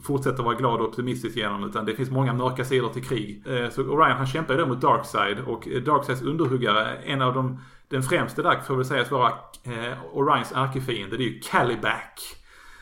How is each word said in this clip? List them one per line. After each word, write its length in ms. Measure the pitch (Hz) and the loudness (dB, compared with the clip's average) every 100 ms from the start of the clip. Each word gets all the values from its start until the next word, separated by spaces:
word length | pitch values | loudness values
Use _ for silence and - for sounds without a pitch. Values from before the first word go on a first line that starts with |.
fortsätta 400 | - 139 135 123 | -2 0 0 2
vara 120 | 117 117 | 0 2
glad 260 | 131 113 | 2 2
och 60 | 110 | 0
optimistisk 500 | 123 123 123 110 113 | -2 -2 -2 -4 -2
genom, 260 | 104 101 | -2 -2
utan 220 | 101 110 107 | -4 -2 -2
det 100 | 110 | -2
finns 160 | 131 | 0
många 220 | 131 131 | 2 2
mörka 320 | 123 127 127 127 | 2 0 -2 0
sidor 240 | 131 117 | 2 0
till 140 | 127 | -4
krig. 400 | 127 120 104 104 - | -4 -4 -4 -8 -4
Eh, 220 | 127 117 | -4 -2
så 140 | 135 | -2
Orion, 340 | 135 147 151 127 | 0 4 4 4
han 100 | 131 | 0
kämpar 260 | 160 160 | -2 0
ju 60 | 151 | 0
då 60 | 151 | 2
mot 160 | 127 | 2
Darkseid, 580 | 147 113 - 107 101 104 | 4 4 2 0 0 0
och, 280 | 127 113 - | -4 -6 -4
eh, 140 | 127 | -4
Darkseids 380 | 139 143 135 127 | 2 2 2 -2
underhuggare, 760 | 135 160 139 127 113 107 117 127 | -2 0 2 2 4 2 2 -4
en 260 | - 139 | -4 0
av 120 | 127 | 2
dem, 260 | 131 127 131 - - _ | 2 -2 -4 -12 -20 _
den 140 | 135 | -4
främste 380 | 131 170 113 - | 2 0 0 0
där 180 | 170 139 | 2 2
får 160 | - 131 | 0 0
väl 100 | 127 | 2
sägas 260 | 139 120 | 0 2
vara, 160 | 135 117 - - - | 2 2 0 -10 -16
eh, 340 | 127 113 120 131 - | -10 -6 -6 -8 -6
Orions 380 | 143 143 135 113 127 | 2 4 4 2 0
ärkefiende, 640 | 131 135 131 110 98 117 | 0 -2 -4 -4 -4 -2
det 60 | |
är 60 | 117 | -4
ju 100 | - | -4
Calibac. 960 | - 185 120 110 107 117 - - - - - - - - | -2 2 2 2 0 -2 -6 -16 -16 -16 -20 -20 -20 -20